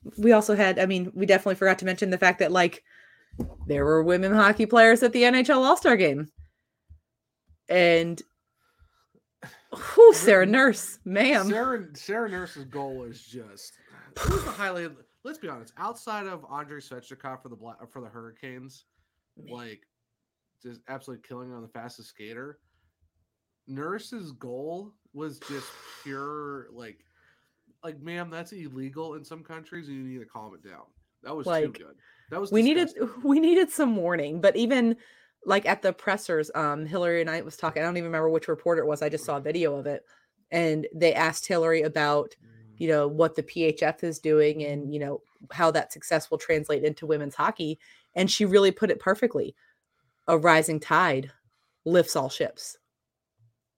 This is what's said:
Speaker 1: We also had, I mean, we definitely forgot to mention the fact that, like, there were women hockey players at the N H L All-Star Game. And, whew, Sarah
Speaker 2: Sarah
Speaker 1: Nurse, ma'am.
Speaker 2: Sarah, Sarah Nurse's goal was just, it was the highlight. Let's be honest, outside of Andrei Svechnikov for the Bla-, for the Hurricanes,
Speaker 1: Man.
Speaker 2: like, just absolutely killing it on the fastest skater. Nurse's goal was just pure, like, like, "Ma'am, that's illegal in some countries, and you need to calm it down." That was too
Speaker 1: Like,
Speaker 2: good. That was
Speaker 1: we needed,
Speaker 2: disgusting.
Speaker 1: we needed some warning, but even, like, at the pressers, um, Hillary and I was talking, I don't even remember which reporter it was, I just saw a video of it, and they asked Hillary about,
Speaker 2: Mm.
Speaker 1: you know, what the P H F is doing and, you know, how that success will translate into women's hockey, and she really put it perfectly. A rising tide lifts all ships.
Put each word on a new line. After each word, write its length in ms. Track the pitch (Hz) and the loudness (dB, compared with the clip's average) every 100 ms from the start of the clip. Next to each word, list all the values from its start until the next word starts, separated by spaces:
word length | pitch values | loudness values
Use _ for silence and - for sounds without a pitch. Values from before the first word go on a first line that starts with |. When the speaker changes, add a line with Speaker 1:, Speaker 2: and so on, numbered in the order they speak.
| - - | -16 2
Speaker 1:
We 140 | 220 | 6
also 240 | 220 214 | 6 4
had, 240 | 208 196 180 | 2 2 2
I 80 | 185 | 0
mean, 240 | 185 180 | -2 -4
we 140 | - 196 | -2 2
definitely 300 | 190 196 190 | 4 2 0
forgot 240 | 196 185 | 2 2
to 40 | |
mention 260 | 185 180 185 | -2 -2 -2
the 80 | 180 | 2
fact 200 | 185 170 | 2 2
that, 140 | 165 | 2
like, 320 | 180 175 - - _ _ _ _ - - - - | 2 2 -2 -16 _ _ _ _ -12 -12 -10 -6
there 180 | 143 | -2
were 200 | 143 160 | 2 2
women 280 | 165 180 190 | 2 0 2
hockey 320 | 214 202 214 | 4 4 2
players 380 | 214 233 226 233 | 4 8 8 8
at 100 | 240 | 4
the 120 | 247 | 4
N 100 | 247 | 4
H 160 | 254 254 | 4 4
L 140 | 269 | 4
All-Star 320 | 262 359 330 226 | 4 4 4 4
Game. 320 | 170 139 151 - - _ _ _ _ - _ _ _ _ _ _ - | 4 0 -6 -14 -20 _ _ _ _ -20 _ _ _ _ _ _ -2
And, 540 | 180 175 165 170 170 - _ _ _ _ _ _ _ _ _ _ _ - - _ | 2 4 4 0 -6 -14 _ _ _ _ _ _ _ _ _ _ _ -20 -20 _
whew, 400 | - - - 453 | -16 2 12 12
Sarah 20 | |
Speaker 2:
Sarah 320 | - 190 196 185 | 12 8 6 6
Speaker 1:
Nurse, 540 | 254 269 - - - | 6 4 2 -4 -12
ma'am. 440 | 185 196 262 254 190 | -4 0 2 2 0
Speaker 2:
Sarah, 380 | 214 262 240 170 | -2 -2 -4 -8
Sarah 340 | 143 - 220 220 | -16 -8 -6 -6
Nurse's 380 | 180 175 147 135 | -8 -12 -14 -14
goal 280 | 143 139 | -12 -10
was 280 | 131 120 117 | -12 -14 -18
just, 480 | - 123 107 98 - - _ - - - | -20 -20 -18 -20 -20 -20 _ -20 -20 -6
it 140 | - | -2
was 140 | 381 | -2
the 80 | 294 | -4
highlight. 400 | 196 196 180 165 131 _ _ | -8 -8 -8 -10 -14 _ _
Let's 140 | 247 311 | -18 -16
be 100 | 170 | -14
honest, 240 | 123 113 - | -16 -18 -12
outside 480 | 196 233 - 208 196 | -12 -12 -12 -10 -10
of 180 | 175 - | -14 -14
Andrei 300 | 143 147 147 | -14 -14 -16
Svechnikov 640 | - 123 120 135 135 127 | -18 -20 -20 -18 -16 -16
for 60 | 127 | -18
the 80 | 110 | -20
Bla-, 220 | 104 92 120 | -20 -20 -20
for 100 | 135 | -20
the 80 | 113 | -20
Hurricanes, 760 | 117 113 113 131 127 131 - _ _ _ _ _ _ | -20 -20 -20 -20 -18 -20 -20 _ _ _ _ _ _
Speaker 1:
Man. 160 | 147 | -20
Speaker 2:
like, 280 | 123 117 107 _ _ _ _ _ _ _ _ | -18 -18 -20 _ _ _ _ _ _ _ _
just 200 | 123 113 - | -20 -20 -16
absolutely 380 | 135 135 120 - | -16 -16 -20 -18
killing 240 | 123 127 | -18 -18
it 40 | |
on 80 | 120 | -20
the 60 | 113 | -20
fastest 420 | 120 120 - 107 | -18 -18 -20 -20
skater. 500 | - 107 117 139 147 _ _ _ _ _ _ _ _ _ _ - | -20 -18 -16 -18 -20 _ _ _ _ _ _ _ _ _ _ -18
Nurse's 680 | 135 156 208 214 233 165 | -12 -10 -12 -12 -16 -16
goal 600 | 123 127 127 151 175 208 _ _ | -16 -14 -12 -12 -12 -14 _ _
was 240 | 143 156 135 | -14 -14 -14
just 340 | - 143 131 - - - | -14 -14 -14 -20 -20 -20
pure, 680 | 143 135 143 151 147 139 - | -16 -12 -12 -12 -12 -14 -18
like, 260 | 117 113 - _ _ _ _ _ _ _ _ | -20 -20 -20 _ _ _ _ _ _ _ _
like, 180 | 165 147 | -18 -16
"Ma'am, 280 | 160 175 170 | -14 -12 -12
that's 220 | 160 170 | -14 -16
illegal 600 | 202 151 131 135 143 160 | -16 -16 -12 -12 -12 -14
in 100 | 151 | -14
some 180 | - 165 | -18 -20
countries, 460 | 160 160 156 170 147 | -18 -20 -18 -18 -14
and 80 | 135 | -14
you 80 | |
need 140 | 131 127 | -12 -14
to 80 | 110 | -16
calm 280 | 117 107 | -18 -18
it 80 | 87 | -20
down." 220 | 101 82 - _ _ _ | -20 -20 -20 _ _ _
That 120 | 123 | -14
was 120 | 156 180 | -10 -4
too 40 | |
Speaker 1:
Like, 280 | 160 151 104 | -2 -4 -6
Speaker 2:
good. 180 | 78 71 _ _ _ | -20 -20 _ _ _
That 100 | 165 | -10
was 120 | 202 | -2
Speaker 1:
we 100 | 208 | 2
needed, 260 | 240 320 339 | 4 2 -2
Speaker 2:
disgusting. 340 | - 247 - | -4 -8 -4
Speaker 1:
we 180 | 277 285 | 2 4
needed 300 | 330 349 339 | 4 4 2
some 260 | - 277 208 | 0 0 0
warning, 460 | 170 175 143 165 | 0 -2 -4 0
but 140 | 196 196 | 2 2
even, 400 | 233 262 233 233 - _ _ _ - | 2 2 2 0 -6 _ _ _ -2
like, 180 | 196 | 0
at 160 | 202 202 | 0 -2
the 120 | 190 | -2
pressers, 580 | 180 - 208 - 160 151 | -2 -4 -6 -2 -4 -4
um, 300 | - 151 147 | -4 -4 -4
Hillary 380 | 156 180 175 170 | -6 -4 -2 -2
and 80 | 165 | -2
I 100 | 160 | -6
was 160 | 151 - | -10 -10
talking, 260 | 160 156 | -8 -4
I 40 | 165 | -4
don't 100 | 175 | -4
even 120 | 170 | -6
remember 200 | 160 160 | -2 0
which 200 | 160 165 | -2 -2
reporter 340 | 151 175 165 | -4 0 0
it 40 | 151 | 0
was, 140 | 147 | -2
I 80 | 151 | -4
just 160 | 151 | -6
saw 140 | - 143 | -6 -6
a 20 | |
video 340 | 147 170 160 143 | -6 -2 -2 -4
of 100 | 139 | -6
it, 180 | 143 - _ _ _ _ | -10 -12 _ _ _ _
and 360 | 165 165 156 156 | -4 -2 -2 -6
they 200 | 160 165 | 0 0
asked 320 | 151 160 156 - | 2 -2 -4 -4
Hillary 360 | 175 160 165 | -2 0 0
about, 520 | 151 156 147 147 147 - | -2 -2 0 0 -4 -10
Speaker 2:
Mm. 300 | _ - - - | _ -20 -20 -6
Speaker 1:
you 100 | 160 | 0
know, 200 | 151 147 | 2 0
what 260 | 156 165 | 2 0
the 80 | 160 | 0
P 220 | 147 180 | -8 -2
H 180 | 160 151 | -2 0
F 200 | 160 160 | -2 -2
is 140 | 170 156 | -6 -6
doing 460 | 160 151 151 151 | 0 2 4 0
and, 280 | 147 143 143 | -6 -8 -8
you 80 | 147 | -8
know, 220 | 143 143 - _ - | -8 -10 -14 _ -14
how 180 | - 165 | -2 0
that 220 | 156 - | 0 -4
success 380 | 151 - 160 - | -10 -4 -4 -2
will 80 | 156 | -6
translate 460 | - 156 151 143 | -2 -4 -2 -2
into 220 | 151 151 156 | -2 -4 -4
women's 280 | 151 143 | -4 -4
hockey, 440 | - 170 - 156 156 _ _ _ | -4 -4 -4 -6 -8 _ _ _
and 160 | 180 190 | -2 -2
she 140 | - | 0
really 260 | 208 202 196 | 4 4 4
put 200 | - 208 | 2 -2
it 80 | - | -2
perfectly. 560 | - 214 240 147 - - _ _ _ _ _ _ - | -2 -2 -2 -2 -6 -10 _ _ _ _ _ _ 0
A 100 | 165 | 2
rising 440 | 170 156 160 156 | 4 4 2 -4
tide 500 | - 160 180 131 135 - _ _ _ _ 165 | 0 2 2 0 -6 -14 _ _ _ _ 0
lifts 300 | 175 160 156 | 2 2 -2
all 140 | 131 | -6
ships. 460 | - 143 - - - _ _ _ _ _ _ _ _ _ | -6 -8 -8 -18 -20 _ _ _ _ _ _ _ _ _